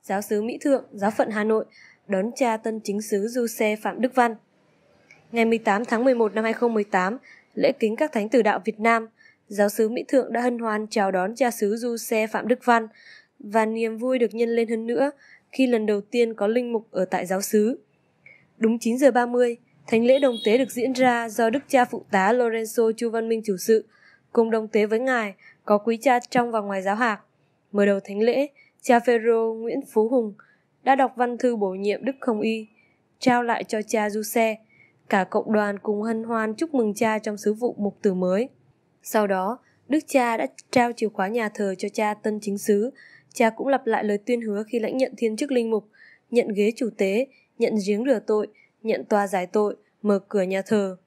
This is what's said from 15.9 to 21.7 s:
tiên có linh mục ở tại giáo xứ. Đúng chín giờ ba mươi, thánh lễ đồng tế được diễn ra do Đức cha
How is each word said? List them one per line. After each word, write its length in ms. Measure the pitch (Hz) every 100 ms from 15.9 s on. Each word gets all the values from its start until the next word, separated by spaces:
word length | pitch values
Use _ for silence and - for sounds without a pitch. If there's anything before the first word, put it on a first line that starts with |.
| 208
tiên 320 | 202 247 233
có 140 | 220 208
linh 260 | 233 240
mục 140 | 226 226
ở 140 | - 185
tại 200 | 185 180
giáo 160 | 190
xứ. 380 | 202 214 214 285 _ _ _ _ - - _ _
Đúng 220 | 220 233
chín 180 | 233 247
giờ 140 | 285
ba 140 | 240 240
mươi, 320 | 247 247 233 _ _ -
thánh 180 | 226 240
lễ 140 | 269
đồng 160 | 277 226 220
tế 120 | 233
được 140 | 254
diễn 220 | 240 254
ra 360 | 247 254 233 233
do 200 | 214 226
Đức 100 | 254
cha 180 | -